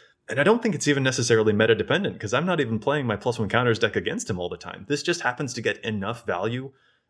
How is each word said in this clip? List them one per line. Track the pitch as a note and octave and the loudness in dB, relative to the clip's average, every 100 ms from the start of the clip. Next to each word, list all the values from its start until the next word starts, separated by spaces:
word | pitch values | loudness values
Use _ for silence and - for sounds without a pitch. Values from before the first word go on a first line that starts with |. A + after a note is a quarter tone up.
| _ _ - | _ _ -6
And | C3+ | 2
I | |
don't | D#3+ A#3+ | 4 4
think | A#3 D3+ | 2 0
it's | D3 | 2
even | C#3 | 2
necessarily | C3 B2 A#2+ A2+ G#2+ | 2 2 4 4 4
meta | G#2 A2 | 4 4
dependent, | A2 - D#3+ F3 F2+ | 4 2 0 -2 -6
'cause | G2+ B2 | -2 -2
I'm | F3+ | 0
not | E3+ | 0
even | A2+ A2 | 0 -2
playing | C#3 D3 B2 | 0 0 0
my | G2+ | -2
plus | B2+ A#2 | -2 -2
one | G2 | 0
counters | A#2 B2 G#2+ | 2 2 2
deck | G#2+ G#2 | 0 0
against | F2 G3 - | -4 -4 -4
him | F2+ | -4
all | F2 | -6
the | F2 | -8
time. | F2+ - G2+ | -12 -12 -4
This | D3 | -4
just | - E3+ | -2 -2
happens | B2 B2 C#3 A#2+ | -2 -4 -6 -4
to | |
get | G#2+ G2+ | -4 -4
enough | A2 G#2+ G2 A#2 - | -4 -4 -4 -6 -4
value | F2+ A2 B2 C3+ - _ _ | -4 -2 -4 -10 -16 _ _